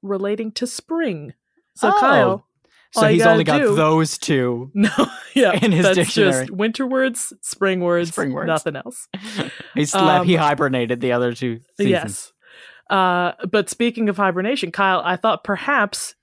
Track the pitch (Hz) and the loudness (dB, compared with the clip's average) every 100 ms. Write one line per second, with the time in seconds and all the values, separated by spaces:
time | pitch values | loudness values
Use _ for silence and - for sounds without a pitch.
0 | 196 196 196 208 220 - 247 - - 330 | -8 -6 -4 -6 -6 -8 -8 -8 -8 -4
1 | 302 165 147 - _ _ _ - - 415 | -4 -6 -10 -18 _ _ _ -4 0 2
2 | 277 277 196 196 _ _ _ _ _ - | 4 4 4 0 _ _ _ _ _ 2
3 | 214 - 226 220 - 147 247 160 156 160 | 4 6 6 4 4 2 4 4 4 4
4 | 160 - - 143 123 120 131 202 202 - | 0 -2 -2 0 0 -2 -4 0 0 2
5 | 277 - - - 220 180 226 170 190 185 | -2 -2 -4 2 2 4 2 4 4 4
6 | 165 - 196 131 131 185 214 226 262 262 | 2 2 2 2 -2 -4 -4 -2 -2 0
7 | 262 240 - - - - 196 185 175 175 | 0 -2 -8 -10 -12 -4 -2 0 0 0
8 | 170 - 147 127 165 160 - 143 - - | -2 -4 -6 -4 -2 -2 -2 -8 -10 -14
9 | - 190 208 208 - - - - 151 196 | -14 -14 -12 -8 -8 -10 -10 -4 -2 2
10 | 185 185 180 165 147 143 143 131 117 120 | 4 4 2 2 2 2 0 0 -2 -2
11 | 131 120 123 117 127 117 - - 202 180 | 0 0 -2 -2 -6 -6 -10 -2 0 0
12 | 107 98 - _ _ - - - - 196 | -2 -10 -12 _ _ -20 -20 -18 -4 0
13 | 185 180 175 - 185 214 196 - 233 233 | 2 0 -2 -4 -2 -2 -2 -2 -2 0
14 | 214 196 196 180 196 269 175 - 196 185 | -2 0 0 0 -2 -4 -6 -2 0 0
15 | 175 180 226 175 - 196 - 277 208 - | -2 -2 -2 -2 -4 -6 -2 0 0 -4
16 | - - | -10 -12